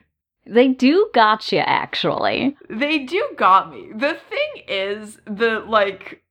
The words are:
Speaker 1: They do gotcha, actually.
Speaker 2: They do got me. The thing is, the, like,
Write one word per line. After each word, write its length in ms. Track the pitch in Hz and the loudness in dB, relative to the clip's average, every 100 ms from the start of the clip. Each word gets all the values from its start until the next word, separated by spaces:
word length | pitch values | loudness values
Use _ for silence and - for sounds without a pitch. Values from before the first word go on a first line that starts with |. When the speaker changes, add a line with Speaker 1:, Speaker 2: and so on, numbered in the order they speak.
| _ _ _ _ - | _ _ _ _ 0
Speaker 1:
They 200 | 220 269 | 4 4
do 420 | 262 254 349 427 | 4 4 4 2
gotcha, 540 | 240 214 214 - 175 - | 4 4 2 0 0 0
actually. 880 | - - - 175 - 101 107 269 - - | -2 -2 -4 -2 0 -2 0 -2 -4 -12
Speaker 2:
They 300 | 220 285 311 | -6 -2 -2
do 300 | 254 359 571 330 | -2 -4 -4 0
got 360 | 202 185 170 | 4 4 2
me. 180 | 123 85 220 | -10 -16 -4
The 180 | 277 330 - | -4 -4 -8
thing 340 | 466 605 539 - | -6 -6 -8 -8
is, 520 | 196 196 214 214 - - | -6 -4 -6 -12 -20 -14
the, 360 | 202 233 220 | -2 0 0
like, 600 | - 220 202 196 - - _ | 0 2 2 -2 -16 -20 _